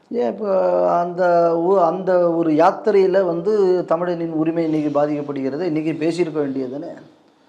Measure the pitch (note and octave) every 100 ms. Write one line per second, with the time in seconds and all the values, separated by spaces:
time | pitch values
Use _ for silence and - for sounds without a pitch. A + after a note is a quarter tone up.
0 | - - A#3+ G3 G#3 F#3+ F3+ F3+ F3+ F3
1 | F3 F3+ F3+ E3+ E3+ E3+ E3+ G3 E3 F3+
2 | F#3 F3+ F3 E3 D#3+ D3+ E3+ G3 A3+ G3+
3 | F#3+ F#3 F#3 E3+ F3+ G#3+ F#3+ F3+ E3 E3
4 | F3+ E3+ E3 D#3+ D#3+ E3 D#3+ D#3 D3+ C#3+
5 | D3 D3 D3 C#3 C3 C#3 F3+ D#3 D#3 D3
6 | D#3 E3 E3 D3+ C#3 C3+ B2+ C#3 E3 -
7 | - _ _ _